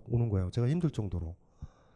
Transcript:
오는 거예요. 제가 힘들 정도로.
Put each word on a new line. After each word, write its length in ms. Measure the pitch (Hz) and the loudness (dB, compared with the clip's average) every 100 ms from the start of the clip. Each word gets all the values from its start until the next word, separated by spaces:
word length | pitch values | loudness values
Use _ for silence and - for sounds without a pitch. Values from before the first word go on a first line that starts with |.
| - | 0
오는 220 | 120 120 | 2 4
거예요. 200 | 98 90 | 2 0
제가 160 | 117 120 | 0 2
힘들 220 | 170 165 | 2 0
정도로. 460 | - 104 87 82 87 _ - - - - | 0 -4 -4 -6 -10 _ -18 -18 -18 -20